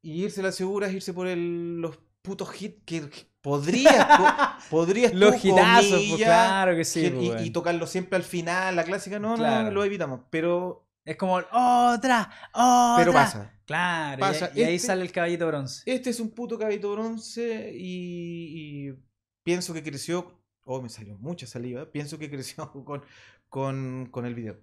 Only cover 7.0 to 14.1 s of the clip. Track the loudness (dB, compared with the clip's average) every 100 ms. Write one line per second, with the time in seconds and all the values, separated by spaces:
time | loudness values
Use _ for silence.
7 | 0 0 -2 -2 -4 -2 -2 -2 -4 -6
8 | -4 -4 -4 -6 -2 -2 0 -2 -2 -4
9 | -6 -6 -4 0 0 2 0 0 -2 -2
10 | -6 -8 _ -2 0 -2 -4 -12 _ _
11 | -14 -6 -2 -2 0 2 4 4 4 2
12 | 2 2 0 -10 -12 2 4 6 6 6
13 | 6 6 4 0 -12 _ _ -4 -2 -2
14 | -4